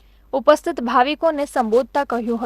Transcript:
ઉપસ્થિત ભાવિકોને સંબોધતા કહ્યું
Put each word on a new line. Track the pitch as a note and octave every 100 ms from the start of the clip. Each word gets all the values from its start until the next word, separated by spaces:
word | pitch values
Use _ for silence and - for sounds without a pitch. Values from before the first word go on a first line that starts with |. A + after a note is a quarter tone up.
| _ _ _
ઉપસ્થિત | C4+ B3 D4+ - E4 A#3+
ભાવિકોને | B3+ B3+ D4+ E4 D4+ C#4+
સંબોધતા | D4 A3+ A3+ C4 D4 C#4
કહ્યું | A#3+ A3+ A#3